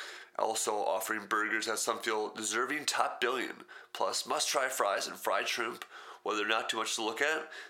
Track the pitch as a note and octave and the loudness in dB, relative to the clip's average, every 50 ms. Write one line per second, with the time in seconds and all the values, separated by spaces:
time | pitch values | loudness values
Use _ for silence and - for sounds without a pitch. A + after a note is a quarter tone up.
0 | - - - - - - - - - G#2+ A2 - - A2+ G#2+ G#2 - - F2 F#2+ | -10 -10 -12 -14 -16 -10 -4 0 0 0 2 2 0 0 0 2 2 2 2 0
1 | - - A2 G#2+ G2+ G2 A2 G#2+ G#2+ G#2+ G#2+ A2 A2 A2+ A2 G#2+ - - A2+ G#2+ | 0 -2 -2 -2 -2 0 0 2 2 2 0 0 0 0 0 0 2 0 0 0
2 | - A2+ A2 G#2+ G#2+ G#2 - G#2+ A2 G2 G#2 A#2 C3 B2+ D3 D3+ C#3 - - - | 0 0 0 0 0 -2 -4 -4 -2 0 0 2 0 0 -2 -2 -2 0 2 2
3 | A#2+ C3+ - - B2 A#2+ C3 B2 G2 - - - - - - - - - - - | 2 2 0 0 0 2 2 2 -2 -4 -6 -10 -14 -16 -18 -18 -16 -10 -4 0
4 | G#2 F#2+ A2+ - - A2+ C3+ D3+ - - - D3 C3 C3 - - A#2 G2+ G2 A2+ | 0 2 2 0 -2 0 0 0 2 2 2 2 2 2 2 4 4 4 4 2
5 | - F#2 F2+ - - A2 F#2+ G2+ B2 - - - A#2 A2+ A#2+ A#2 - - - - | 0 -2 -6 -4 0 2 2 2 2 0 0 0 0 -2 -2 -6 -8 -12 -14 -16
6 | - - - - - G2+ G#2+ G#2 G#2 G#2+ A2 A2+ B2 - A#2 A2+ A2 G#2+ - - | -16 -16 -14 -6 -2 0 0 2 2 2 2 2 2 0 0 -2 0 0 0 0
7 | A2+ A2 A2+ - C#3+ D3 D#3 - - - - - - - | 0 0 0 2 2 2 2 0 -2 -6 -10 -14 -14 -16